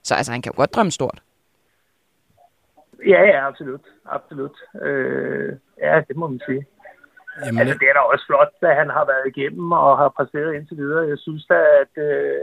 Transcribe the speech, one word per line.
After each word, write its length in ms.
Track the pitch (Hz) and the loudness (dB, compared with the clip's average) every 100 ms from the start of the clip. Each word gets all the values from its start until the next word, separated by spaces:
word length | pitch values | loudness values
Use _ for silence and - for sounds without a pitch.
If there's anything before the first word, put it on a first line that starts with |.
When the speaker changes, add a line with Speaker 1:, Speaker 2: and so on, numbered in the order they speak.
Speaker 1:
Så 120 | - - | -4 -2
altså, 160 | 123 | -2
han 100 | 120 | -6
kan 100 | - | -8
jo 60 | - | -4
godt 160 | 143 - | -2 0
drømme 160 | 196 | -2
stort. 300 | - 127 - _ _ _ _ _ _ _ _ _ _ _ _ _ _ _ _ _ _ 226 | -2 -8 -8 _ _ _ _ _ _ _ _ _ _ _ _ _ _ _ _ _ _ 4
Speaker 2:
Ja, 140 | 175 196 | 6 6
ja, 160 | 147 139 | 4 0
absolut. 340 | 135 143 139 - _ - | -8 -12 -12 -14 _ -12
Absolut. 440 | - - 143 139 - - - | -12 -10 -10 -12 -12 -20 -10
Øh, 720 | 143 139 131 135 127 139 139 135 _ - | -6 -4 -2 -4 -4 -6 -6 -10 _ -6
ja, 200 | - 160 151 | 2 2 0
det 80 | 143 | -6
må 120 | 165 | -8
man 120 | 127 - | -8 -6
sige. 200 | 131 139 _ - - _ _ - - 117 | -8 -8 _ -20 -20 _ _ -20 -12 -6
Speaker 3:
Jamen, 140 | 113 | 0
Speaker 2:
Altså, 140 | 131 | 0
Speaker 3:
det 60 | - | 2
Speaker 2:
det 60 | 135 | 2
er 40 | |
da 60 | 143 | 4
også 260 | 123 135 - | 4 0 0
flot, 240 | 139 147 - | 2 2 2
hvad 160 | 170 143 | 0 2
han 140 | 147 | 0
har 160 | 135 147 | 0 0
været 200 | 131 135 135 | 0 -2 -4
igennem 360 | 139 165 170 | -6 -6 -2
og 260 | 170 139 135 | 2 4 4
har 120 | 143 - | 2 0
præsteret 380 | 135 147 156 147 | -6 -4 -6 -6
indtil 220 | 151 160 | -10 -10
videre. 300 | 143 160 160 | -4 -4 -4
Jeg 100 | 143 | -6
synes 280 | - 156 - | -8 -12 0
da, 80 | |
at, 500 | 170 156 143 139 - | 2 6 6 4 -4
øh, 300 | 147 143 143 139 | -4 -2 -2 -4